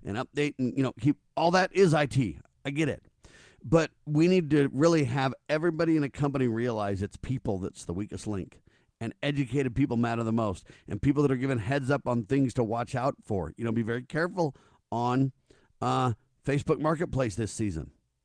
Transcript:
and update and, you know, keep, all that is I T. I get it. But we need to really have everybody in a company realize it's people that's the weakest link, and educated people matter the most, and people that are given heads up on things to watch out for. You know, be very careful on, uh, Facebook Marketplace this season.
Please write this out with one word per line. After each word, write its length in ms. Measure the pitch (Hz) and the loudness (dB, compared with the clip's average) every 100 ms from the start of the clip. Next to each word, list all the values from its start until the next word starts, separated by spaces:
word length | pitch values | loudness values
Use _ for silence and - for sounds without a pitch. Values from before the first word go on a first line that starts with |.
| - | -8
and 120 | 101 | -6
update 360 | 127 - 147 - | -4 -2 -2 -2
and, 180 | 127 - | -2 0
you 60 | |
know, 100 | 131 - | -2 0
keep, 180 | 135 143 _ - | 0 0 _ -2
all 140 | 165 | 2
that 240 | 180 185 | 4 2
is 220 | 175 190 151 | 4 4 4
I 100 | 143 | 2
T. 320 | - 113 73 - _ | 0 -2 -4 -16 _
I 60 | - | -6
get 200 | 143 156 | -2 -2
it. 120 | 95 - _ - - - _ | -4 -10 _ -20 -20 -20 _
But 280 | 123 160 156 - - | 2 4 4 -2 -2
we 200 | 147 170 | 4 6
need 220 | 185 156 | 4 4
to 220 | 147 139 | 2 2
really 300 | 131 165 165 | 4 4 4
have 320 | 135 135 135 120 - | 2 0 -2 -4 -2
everybody 480 | 156 170 160 170 160 | 0 0 0 2 2
in 80 | |
a 60 | 143 | 0
company 380 | - 143 139 127 | -2 -2 0 0
realize 560 | 113 120 110 101 98 | 0 -2 -2 -2 -4
it's 120 | 98 - | -6 -8
people 440 | - 131 - 98 | -6 -6 -4 -4
that's 260 | 92 - - | -6 -8 -8
the 80 | |
weakest 320 | 87 104 98 - | -8 -8 -8 -8
link, 340 | 101 - - _ _ _ _ | -8 -8 -14 _ _ _ _
and 140 | 117 - | -10 -6
educated 540 | 139 143 135 139 131 117 | -4 -2 -2 -2 -2 0
people 220 | 139 117 | 0 2
matter 260 | 117 117 | 0 0
the 80 | 113 | 0
most, 340 | 113 110 90 - - - | 0 0 -4 -10 -20 -10
and 120 | 101 | -2
people 220 | 135 139 | 0 2
that 100 | 147 | 2
are 40 | 131 | 2
given 220 | 135 127 | -2 -2
heads 320 | 101 143 127 | -2 -2 0
up 160 | 143 - | -2 0
on 160 | 120 | -2
things 320 | 107 139 135 117 | 0 2 2 0
to 80 | |
watch 320 | 117 117 120 127 | 0 -2 -4 -4
out 220 | 127 - | -4 -4
for. 300 | - 101 80 - | -4 -4 -4 -4
You 60 | |
know, 80 | 117 | -2
be 120 | 113 | -2
very 180 | 110 117 | -2 -4
careful 540 | 127 151 175 190 160 - _ _ _ | -6 -4 -2 -2 -2 -4 _ _ _
on, 400 | 117 120 127 135 - _ _ _ _ | -2 0 2 0 -2 _ _ _ _
uh, 340 | 120 131 127 110 _ _ | -2 0 0 -2 _ _
Facebook 360 | - 139 - 151 | -4 -2 0 0
Marketplace 560 | 151 160 165 127 127 95 | 0 -2 -2 -2 -2 -2
this 160 | 110 | -6
season. 400 | - 107 80 71 - _ _ | -4 -4 -4 -10 -14 _ _